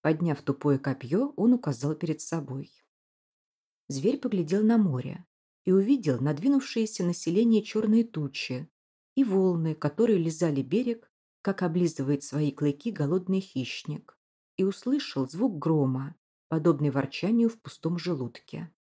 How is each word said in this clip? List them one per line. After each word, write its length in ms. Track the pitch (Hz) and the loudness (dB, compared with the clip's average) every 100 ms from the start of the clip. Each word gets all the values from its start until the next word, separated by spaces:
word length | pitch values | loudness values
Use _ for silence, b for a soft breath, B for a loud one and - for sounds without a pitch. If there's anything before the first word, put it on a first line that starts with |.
Подняв 420 | 151 156 170 147 | 2 2 0 -2
тупое 360 | - 139 147 135 | -2 -2 2 2
копье, 540 | 139 131 120 170 277 - | 0 -6 -2 -2 -2 0
он 160 | 220 | 2
указал 420 | 247 196 131 143 | 2 0 -2 -4
перед 260 | 151 160 156 | -4 -4 -4
собой. 500 | - 165 139 131 - _ _ _ _ _ _ _ _ _ _ _ _ | -4 -6 -6 -10 -12 _ _ _ _ _ _ _ _ _ _ _ _
Зверь 300 | 139 160 277 | -2 -2 0
поглядел 440 | 247 196 156 190 | -2 -2 0 2
на 160 | 214 233 | 4 4
море 460 | 202 127 127 - - _ _ _ | 2 0 -6 -12 -16 _ _ _
и 80 | - | 2
увидел 480 | 190 202 277 170 123 | 4 4 2 2 0
надвинувшиеся 840 | 135 143 214 277 269 - 214 - | 0 0 2 2 0 -2 -2 -2
на 100 | 175 | -2
селение 480 | 175 - 175 233 220 | -2 0 2 4 4
черные 420 | 214 214 214 220 | 2 -2 2 2
тучи 640 | 233 - 143 - - 127 147 _ _ _ _ | 2 -2 -6 -6 -8 -8 -10 _ _ _ _
и 80 | - | 0
волны, 500 | 262 190 185 170 160 | 2 4 4 2 0
которые 440 | 151 147 - 233 208 | 0 -4 0 2 4
лизали 440 | 165 156 175 139 | 2 0 0 0
берег, 480 | 131 185 240 233 _ _ _ _ | 0 0 0 -4 _ _ _ _
как 200 | - 196 | -6 -2
облизывает 640 | 180 165 175 156 135 143 | 0 2 0 0 -2 -2
свои 260 | - 143 151 | -2 -2 -2
клыки 400 | 135 147 143 233 | 0 -2 0 -6
голодный 500 | 196 143 185 185 190 | -2 0 0 0 -2
хищник, 760 | 190 - 120 - - 151 - _ _ _ _ - | -2 -6 -6 -8 -10 -10 -12 _ _ _ _ -2
и 80 | |
услышал 640 | 190 190 - 277 - - 131 | -2 0 -2 -2 -2 -4 -4
звук 300 | 160 247 175 | 0 -2 0
грома, 580 | 151 156 135 131 139 - _ _ _ | 0 2 2 0 -6 -12 _ _ _
подобный 420 | 160 160 147 147 | 0 2 2 2
ворчанию 580 | 139 135 - 180 226 233 | 0 -4 -4 0 2 2
в 120 | 226 | 0
пустом 380 | - - 160 175 | -16 -6 -4 -4
желудке. 720 | 180 156 123 - - 160 165 _ | -2 -4 -4 -10 -14 -12 -12 _